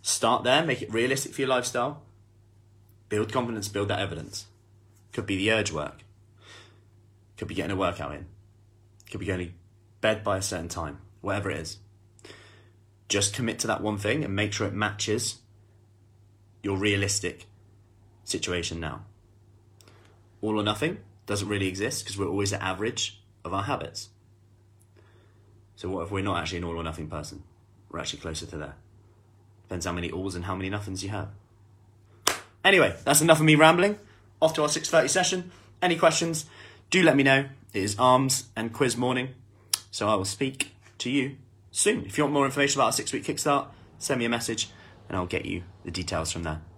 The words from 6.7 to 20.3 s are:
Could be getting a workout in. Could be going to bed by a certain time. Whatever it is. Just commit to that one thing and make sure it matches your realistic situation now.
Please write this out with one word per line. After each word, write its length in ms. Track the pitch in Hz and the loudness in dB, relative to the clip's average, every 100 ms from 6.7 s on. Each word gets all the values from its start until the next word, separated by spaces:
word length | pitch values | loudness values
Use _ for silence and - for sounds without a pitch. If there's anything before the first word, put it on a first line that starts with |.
| - _ _ _ _ _ - | -20 _ _ _ _ _ -12
Could 100 | 98 | -8
be 80 | 85 | -4
getting 160 | 80 | -4
a 40 | 95 | 0
workout 380 | 92 87 73 | -2 -2 -8
in. 140 | 71 - - - _ _ _ _ _ - | -10 -14 -20 -20 _ _ _ _ _ -14
Could 100 | 107 | -10
be 60 | - | -6
going 220 | 92 87 | -6 -6
to 40 | - - _ _ _ | -14 -20 _ _ _
bed 220 | 107 107 | 0 0
by 140 | 107 95 | 0 -2
a 40 | |
certain 260 | 98 87 82 | -2 -6 -6
time. 320 | - 78 73 - - | -8 -8 -10 -20 -10
Whatever 280 | 98 98 101 | -4 -4 -2
it 60 | 78 | -6
is. 200 | 80 - - _ _ _ - - - - - _ _ _ _ | -8 -14 -20 _ _ _ -20 -20 -20 -20 -20 _ _ _ _
Just 260 | 101 98 | 0 0
commit 260 | - 113 - | 0 -4 -2
to 80 | 113 | -2
that 140 | 104 | -2
one 160 | 104 104 | -2 -2
thing 260 | 104 139 | 0 -2
and 120 | 143 98 | -2 -2
make 180 | 104 | -2
sure 140 | - 107 | -2 -4
it 60 | |
matches 640 | 101 107 104 - 110 - - _ - _ _ _ _ _ _ _ _ _ _ | -2 -4 -2 -2 -2 -2 -8 _ -20 _ _ _ _ _ _ _ _ _ _
your 160 | 101 95 | -4 0
realistic 680 | 104 101 98 - 90 - - - - - - _ - _ | 2 2 0 -2 -4 -8 -20 -20 -20 -20 -20 _ -20 _
situation 560 | - - - 87 85 85 | -8 -6 -2 -4 -4 -6
now. 260 | 80 62 - - _ _ _ - _ _ - - - - _ | -8 -10 -16 -20 _ _ _ -20 _ _ -20 -20 -20 -20 _